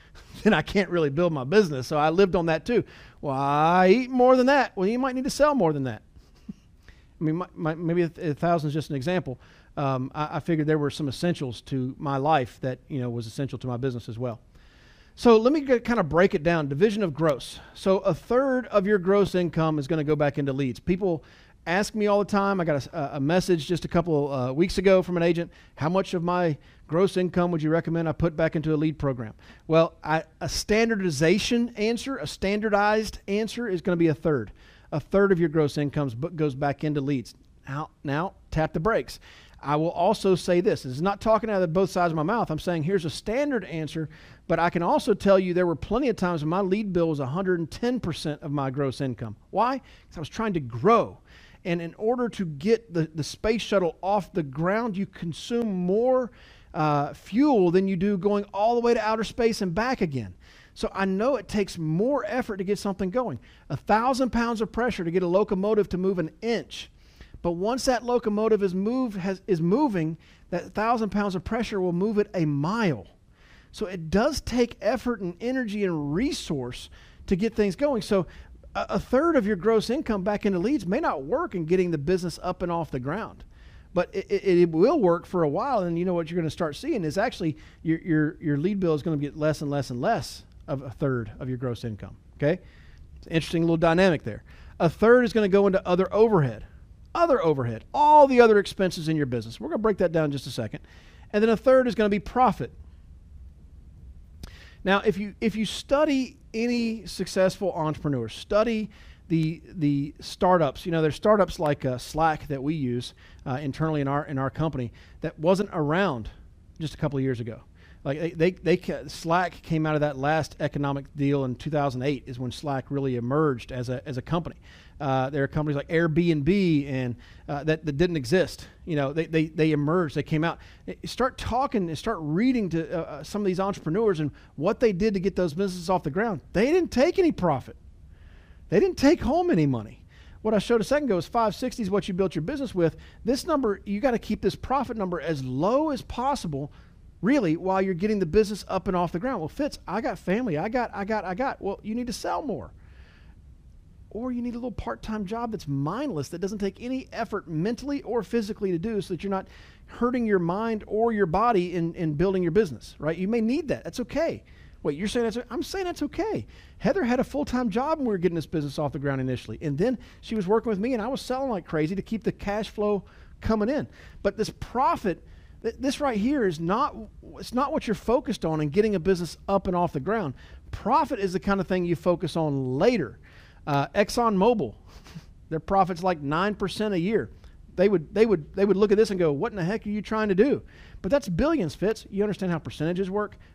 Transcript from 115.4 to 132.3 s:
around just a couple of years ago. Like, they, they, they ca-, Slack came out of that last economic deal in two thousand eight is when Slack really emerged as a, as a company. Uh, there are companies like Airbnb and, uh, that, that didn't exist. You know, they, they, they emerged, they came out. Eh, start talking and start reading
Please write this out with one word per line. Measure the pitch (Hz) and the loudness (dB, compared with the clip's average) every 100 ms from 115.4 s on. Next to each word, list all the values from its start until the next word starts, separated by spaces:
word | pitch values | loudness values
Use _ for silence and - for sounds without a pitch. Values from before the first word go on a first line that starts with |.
| 160 190 202 | 2 2 0
around | 180 147 165 196 123 101 - - - - - | -2 0 2 0 -2 -8 -14 -20 -20 -20 -12
just | 156 | -10
a | - | -6
couple | 151 139 | -4 -2
of | |
years | 131 120 | -2 -4
ago. | 113 - - - - - | -8 -12 -18 -20 -20 -10
Like, | 143 151 | -6 -4
they, | 165 | -4
they, | 165 175 | 0 0
they | 185 160 175 | 2 0 0
ca-, | - 139 139 | 0 -8 -10
Slack | - 160 175 175 - | -8 0 2 0 -4
came | - 160 156 | -2 0 2
out | |
of | 151 | 2
that | 147 131 | 0 0
last | 143 160 139 - | 0 0 -2 -4
economic | 151 143 143 139 139 | -4 -2 -2 -4 -8
deal | 147 139 143 | -2 0 2
in | 131 | 0
two | 123 151 | -4 -4
thousand | 147 143 127 | -2 0 -2
eight | 135 131 139 | -2 -4 -6
is | 127 | -10
when | 127 | -8
Slack | - 151 135 - | -8 -6 -6 -4
really | 139 135 120 | -4 -2 -2
emerged | 120 147 156 120 - | 0 2 2 0 -6
as | 127 123 | -8 -6
a, | 127 156 | -6 -6
as | 127 | -10
a | |
company. | - 170 160 - - - - - | -4 -4 -4 -12 -20 -20 -20 -8
Uh, | 147 131 131 | -2 -2 0
there | 143 | -2
are | 135 | -2
companies | 156 151 143 | 0 -2 -2
like | - | 0
Airbnb | 165 170 156 175 151 139 202 180 147 139 | 2 2 4 2 2 2 4 4 2 0
and, | 131 123 113 - - - | -2 -4 -6 -14 -16 -8
uh, | 143 | -4
that, | 147 156 | 0 0
that | 151 139 | -2 0
didn't | 180 160 | 0 0
exist. | 117 185 151 - - - | 0 2 2 -4 -20 -16
You | - | -4
know, | 147 135 | -2 0
they, | 165 160 | -2 0
they, | 160 160 | 0 0
they | - 160 | 2 2
emerged, | 147 143 180 160 | 2 2 0 0
they | 151 | -4
came | 131 156 | -2 0
out. | 165 - - - - | 0 -4 -12 -18 -16
Eh, | - | -12
start | 170 - 254 254 | -10 -2 -2 -2
talking | - 240 277 233 170 | -4 -2 0 0 -2
and | 151 | -4
start | 220 190 | -4 -4
reading | 151 | -2